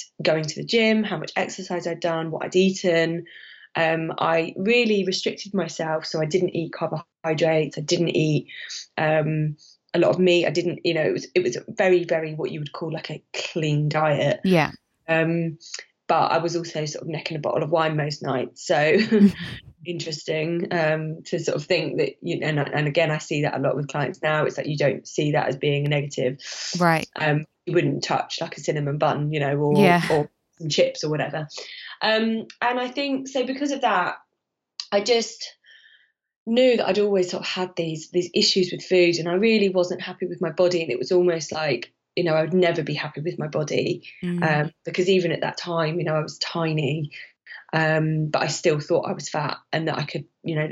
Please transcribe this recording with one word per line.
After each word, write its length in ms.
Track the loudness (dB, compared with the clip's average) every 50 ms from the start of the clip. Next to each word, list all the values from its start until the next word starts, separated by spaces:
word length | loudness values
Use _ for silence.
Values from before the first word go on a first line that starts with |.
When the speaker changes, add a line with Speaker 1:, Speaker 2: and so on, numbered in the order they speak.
| -14 -14 _ -2
Speaker 1:
going 220 | 0 0 2 0 0
to 120 | -4 -6
the 120 | -8 -4
gym, 360 | 0 2 2 4 4 4 2 0
how 140 | -2 -4
much 140 | -6 -6 -6 -4
exercise 520 | -4 -4 -4 -6 -10 -8 -6 -6 -4 -4
I'd 120 | -4 -6 -2
done, 300 | -2 -2 -2 -2 -2 -4
what 160 | -6 -6 -4
I'd 100 | 0 2
eaten. 720 | 4 4 4 2 2 0 2 4 4 2 2 0 -4 -6 -10 -18 -20 -20 -20 -20 -20 -18 -8 -4
Um, 360 | 0 0 0 0 0 -2 -4 -4 -2
I 340 | 0 2 2 2 0 -2 -4
really 480 | -2 2 4 4 4 4 4 4 2 2
restricted 480 | 0 -2 -2 -2 -4 -4 -6 -8 -6 -4
myself, 520 | -2 -2 -4 -4 -6 -4 -2 -2 -4 -4
so 160 | -4 -4 -2
I 40 | -2
didn't 300 | 0 0 0 0 0 -2
eat 180 | -2 -6 -6 -6
carbohydrates, 1040 | -6 -4 -4 -4 -6 -8 _ _ _ -4 -2 0 2 2 4 4 2 2 0 -4
I 40 | -6
didn't 280 | -4 0 0 2 2 2 2
eat, 340 | 2 2 2 2 0 0 -4 -14 -16 -14 -14 -14 -14 -14 -10 -4
um, 580 | 0 0 2 2 2 2 0 0 0 0 -2 -4 -6 -14 -20 -20 _ _ _ 2
a 60 | 4
lot 120 | 4 4
of 80 | 4 6
meat. 260 | 6 6 6 6 4
I 60 | 2
didn't, 300 | 2 0 0 -2 -2 -2 -2
you 100 | -2 0
know, 80 | 0
it 120 | 0 0 0
was, 140 | -2 -2 -2 0
it 80 | 0
was 160 | 0 0 -2 -4 -8 -6
very, 340 | -2 2 4 4 4 4 4
very 320 | 2 -2 -2 -2 -4 -6
what 160 | -4 -6 -6
you 80 | -4 -6
would 140 | -8 -8 -8
call, 200 | -8 -8 -6 -6
like, 160 | -8 -8 -10
a 140 | -12 -12 _ _ -10
clean 560 | -8 -8 -4 -2 -2 0 2 2 2 2 2
diet. 520 | 2 2 2 2 2 2 2 0 0 0 2
Speaker 2:
Yeah. 280 | 2 4 4 4 2 -2 -10 _ _ _ _ _
Speaker 1:
Um, 500 | 0 0 2 2 2 2 0 0 -2 -4 -8 -14 -16 -14 -14 -14 _ _ _ _
but 240 | 0 2 2 4 2
I 60 | 2 2
was 160 | 0 0 -2
also 300 | -2 -4 -4 -6 -6 -6
sort 180 | -6 -6 -8 -8
of 40 | -8
necking 280 | -8 -6 -6 -6 -6
a 20 | -4
bottle 240 | -4 -2 -2 -2 0
of 60 | 0
wine 260 | 2 2 2 2 0
most 260 | 0 -2 -2 -4 -6
nights. 460 | -4 -2 -2 -2 -2 -6 -8 -8 -2
So 300 | 0 2 4 4 4 4 4 4 4 6 8 8 8
<laughs> 260 | 6 4 -8 -12 -12
Speaker 2:
<laughs> 280 | -14 -16 -20 -20 _ -10
Speaker 1:
interesting, 840 | -8 -8 -6 -6 -8 -8 -8 -4 -4 -2 -2 0 0 -2 -2 -2 -2
um, 520 | -2 0 0 0 0 0 -2 -6 -8 -8 -8
to 140 | -6 -4 -4
sort 160 | -2 -2 -2
of 100 | -2 0
think 320 | 0 0 0 0 -2 0
that, 180 | 0 -2 -2 -4 -6
you 180 | -6 -6 -4 -2
know, 80 | -2
and, 120 | -2 0 0
and 280 | -2 -2 -2 -2 -2
again, 220 | 0 2 2 2 2
I 80 | 0
see 240 | -4 -4 -4 -2 0 0
that 120 | 0 0
a 40 | 0
lot 160 | 0 0 0
with 120 | -2 -4
clients 340 | -4 -4 -4 -4 -4 -4 -4
now. 240 | -2 0 0 2 0
It's 120 | 0 -2
like, 100 | -4 -4
you 100 | -4 -2
don't 300 | 0 2 0 0 -2 -8
see 240 | -8 -4 -2 0 2
that 160 | 2 0 0
as 100 | 0 -2
being 280 | -2 0 0 0 0 0
a 40 | 0
negative. 500 | 0 0 -2 -4 -4 -2 -2 -2 -2 -4 -10 -14 -12 -10 -10 -6 -2 2
Speaker 2:
Right. 280 | 4 4 4 2 0 -4 -6
Speaker 1:
Um, 300 | -2 0 0 0 0 -2 -6 _ _ -6
you 80 | -2 0
wouldn't 300 | 2 2 0 -2 -2 -2
touch, 360 | -2 -2 -2 -2 -4 -6 -8
like, 160 | -8 -8 -10
a 20 | -8
cinnamon 380 | -4 -4 -2 -2 -2 -4 -2
bun, 340 | 0 0 0 0 0 -2 -2
you 80 | -2 -2
know, 160 | -2 -2 0
or, 240 | 0 2 2 4 6
Speaker 2:
Yeah. 200 | 6 6 6 4 2 2
Speaker 1:
or 180 | 0 0 0 -2 _ _ _ _ _
some 120 | -10 -6 -2
chips 340 | 0 2 2 0 0 -4 -4
or 60 | -4
whatever. 380 | -2 -2 -4 -4 -6 -8 -8 -10 -12 -16 -16 -16 -16 -16 -16 -16 -10 -4
Um, 460 | -2 0 2 2 2 0 -2 -4 -6 -10 -8 -2
and 180 | -2 0 0 0
I 80 | -4
think, 400 | -4 -4 -4 -2 -2 -2 -4 -4
so 180 | -4 -4 -2 -2
because 260 | -2 -4 -4 -4 -4
of 100 | -2 0
that, 340 | 0 2 2 2 0 -2 -4 -10 _ _ _ _ _ _ _ _ _ _ _ -14 -6 0
I 100 | 0 0
just 540 | 2 4 2 2 2 -2 -8 -14 -16 -16 -18 _ _ -20 -20 -20 _ -20 _ _ _ _ _ _ _ _ _ _ -4
knew 320 | 0 2 4 6 6 6
that 100 | 4 2
I'd 120 | 2 2 2
always 300 | 2 2 2 2 0 0
sort 120 | -2 -6
of 60 | -6 -6
had 260 | -4 -4 -6 -4 -4
these, 340 | -4 -4 -4 -4 -8 -8 -4
these 180 | -2 -2 -2 0 2
issues 380 | 2 2 4 4 2 2 0
with 120 | -2 -8 -2
food, 340 | 2 4 6 6 6 4
and 100 | 2 0 0
I 40 | 0
really 360 | 2 4 4 4 4 4 4
wasn't 320 | 2 2 0 0 -2 -8
happy 240 | -8 -10 -8 -6 -6
with 160 | -6 -4 -4
my 100 | -4 -2
body. 300 | 2 2 2 4 2 0
And 100 | -2 -2
it 80 | -4 -4
was 120 | 0 2
almost 400 | 4 4 4 4 2 0 -2 -6
like, 420 | -4 -2 0 0 0 -2 -4 -8 _ _ _ _ -4
you 80 | -2 0
know, 100 | 2 2
I 80 | 2
would 120 | 2 2 4
never 300 | 4 4 4 4 0 -2
be 100 | -4 -4
happy 260 | -6 -6 -8 -8 -6
with 180 | -6 -6 -6 -6
my 80 | -6
body, 560 | -4 -2 -2 -2 -2 0 0 0 0 -2 -4 -8 -16 -14 -8 -6
Speaker 2:
Mm. 200 | -4 -2 0 0 2 2 2 0
Speaker 1:
um, 60 | -2 -6 _ -12
because 260 | -6 -2 0 2 4
even 220 | 4 4 4 2
at 100 | 0 -2
that 160 | -2 -4 -6
time, 420 | -6 -6 -4 -2 0 0 0 -2 -2
you 60 | -2
know, 100 | 0 0
I 60 | 0
was 180 | -2 -4 -6 -8
tiny, 720 | -8 -6 -4 -2 0 0 0 0 0 0 -2 -2 -4 -6 -10 -14 -20 -20 _ _ _ -20 -20 -20 -10 _ 0
um, 540 | 0 2 2 2 2 2 2 0 0 0
but 140 | 0 0 0
I 60 | 0
still 320 | -2 -2 0 2 2 2 2
thought 280 | 0 0 0 0 0
I 60 | -2 -4
was 160 | -6 -6 -6
fat 280 | -6 -4 -4 -4 -6 -8 _ -6
and 160 | -4 -2 -2
that 100 | -2 -2
I 60 | -2 -4
could, 220 | -4 -6 -8 -8 _ _ _ -6
you 120 | -4 -2
know, 120 | -2 -2 -2